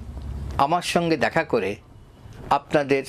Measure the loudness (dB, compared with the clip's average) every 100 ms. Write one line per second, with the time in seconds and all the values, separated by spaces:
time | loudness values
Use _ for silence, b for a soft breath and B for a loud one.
0 | -14 -12 -10 -8 -4 0 2 2 2 2
1 | 2 2 2 2 0 0 -2 -6 -12 -20
2 | -20 -20 -20 -10 0 0 2 0 2 0